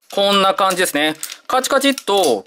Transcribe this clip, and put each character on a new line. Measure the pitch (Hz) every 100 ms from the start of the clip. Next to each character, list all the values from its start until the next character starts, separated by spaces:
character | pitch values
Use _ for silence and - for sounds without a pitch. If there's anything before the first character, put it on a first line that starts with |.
| -
こ | - 202
ん | 202
な | 190
感 | 190 190
じ | 180
で | 180
す |
ね。 | 143 156 156 - - -
カ | 254
チ | 254
カ | 277
チ | 277
っ | 262
と | - 202 160 104